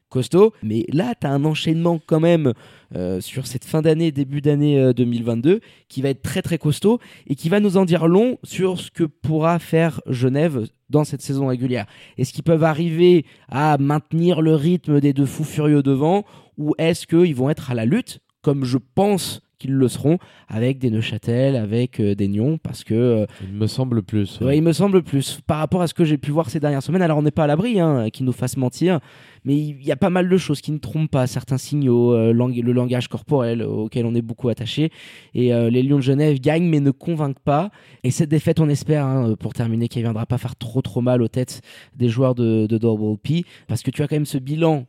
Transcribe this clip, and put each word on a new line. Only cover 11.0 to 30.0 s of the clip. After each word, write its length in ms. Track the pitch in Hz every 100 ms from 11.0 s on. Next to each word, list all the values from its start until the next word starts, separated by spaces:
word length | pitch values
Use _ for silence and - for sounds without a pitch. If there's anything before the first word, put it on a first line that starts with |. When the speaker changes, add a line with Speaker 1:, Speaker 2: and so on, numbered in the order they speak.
Speaker 1:
cette 180 | 151 139
saison 260 | - 139 135
régulière. 380 | 127 127 123 104 - - -
Est-ce 160 | 127
qu'ils 120 | -
peuvent 180 | 147 165
arriver 600 | 160 151 170 160 180 175 - _ -
à 280 | 127 151 147
maintenir 600 | 139 147 - 160 175 160
le 140 | 160
rythme 460 | 156 151 180 - 143
des 120 | 143
deux 140 | 139 139
fous 160 | -
furieux 400 | 156 - 151 147
devant, 420 | 135 135 151 196 202 - _ -
ou 160 | 151 -
est-ce 300 | 160 165 -
qu'ils 260 | 165 180
vont 160 | 127 135
être 220 | 160 -
à 20 |
la 100 | 123
lutte, 360 | 113 208 - - _ _
comme 240 | - 143
je 140 | 127 127 -
pense 460 | - 202 196 - 107 _ _
qu'ils 140 | 131
le 160 | 135 127
seront, 300 | - 139 175 - - -
avec 300 | 110 123 135
des 120 | 123
Neuchâtel, 680 | 110 113 104 - 120 135 131
avec, 440 | 107 113 123 -
euh, 140 | 104
des 140 | 101 101
Nyon, 300 | 101 127 160
parce 220 | - 127
que, 100 | -
euh, 320 | 110 123 110 104 -
Speaker 2:
Il 120 | 95
me 120 | 101 107
semble 360 | - 131 117
plus, 380 | 95 107 98 -
ouais. 60 | 123
Speaker 1:
ouais, 100 | 147
il 40 |
me 100 | 165
semble 300 | 156 202 185
plus, 380 | - 139 135 - -
par 120 | 156
rapport 240 | 156 185
à 40 | 165
ce 80 |
que 100 | -
j'ai 140 | 165 147
pu 120 | 143
voir 200 | 147 160
ces 100 | 160
dernières 220 | 147 139
semaines. 200 | 139 185
Alors, 160 | 175 151
on 40 |
n'est 80 | 147
pas 140 | 170
à 20 | 151
l'abri, 340 | 151 233 214
hein, 280 | 165 135 110
qu'ils 140 | - 131
nous 60 |
fassent 240 | 120 127 -
mentir, 440 | 123 - 165 170 - - - -
mais 120 | 131 143
il 280 | 151 139
y 80 | 139
a 40 |
pas 140 | 135